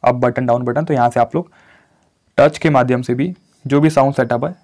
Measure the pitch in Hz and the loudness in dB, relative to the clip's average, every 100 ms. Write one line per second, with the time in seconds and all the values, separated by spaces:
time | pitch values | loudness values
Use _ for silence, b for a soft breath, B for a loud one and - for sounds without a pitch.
0 | 123 123 123 120 127 120 123 123 170 143 | 0 0 -2 -2 -2 -2 0 -4 -2 0
1 | 120 123 117 156 180 b b b b b | 0 0 -2 -2 -8 b b b b b
2 | b _ _ - 147 156 165 135 123 123 | b _ _ 2 2 2 0 2 2 0
3 | 127 123 156 180 _ _ 131 143 156 151 | -2 -4 -4 -6 _ _ -2 2 2 2
4 | 135 143 120 120 143 185 | 0 0 -2 -2 -4 -10